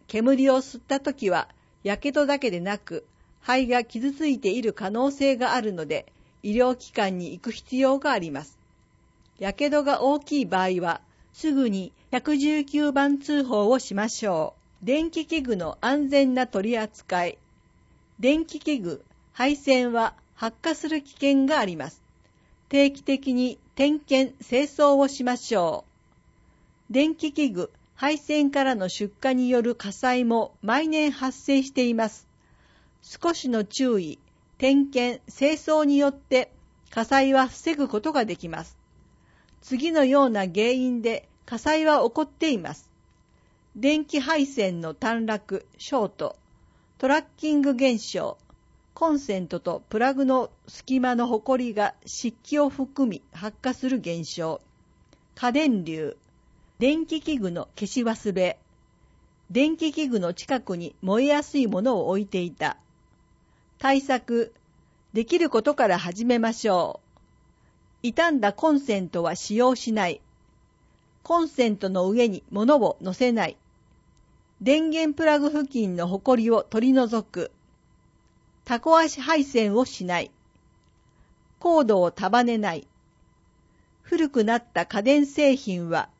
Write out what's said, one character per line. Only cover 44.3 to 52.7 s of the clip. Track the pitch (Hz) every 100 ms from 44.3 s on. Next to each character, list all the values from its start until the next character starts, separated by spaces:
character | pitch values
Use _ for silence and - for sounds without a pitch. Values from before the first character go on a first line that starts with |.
| 320
線 | 277 262 196 170
の | 160
短 | 151 226 233
絡、 | 220 214 - 190 - -
シ | -
ョ | 269
ー | 202
ト、 | - 151 - _ _ _ _ _ _
ト | 262
ラ | 302
ッ | 311 _
キ | 302
ン | 294
グ | 285
現 | 247 269 226
象、 | - 185 151 - _ _ _ _ _
コ | - 330
ン | 285
セ | 277 190
ン | 175
ト | 175
と | - 165 -
プ | 214
ラ | 254
グ | 269 269
の | 262 226 _ -
隙 | - - 262
間 | 254
の | 240 240
ホ | 220
コ | 240 262
リ | 247
が | 214 208 -
湿 | - - 233 -
気 | - 294
を |
含 | 285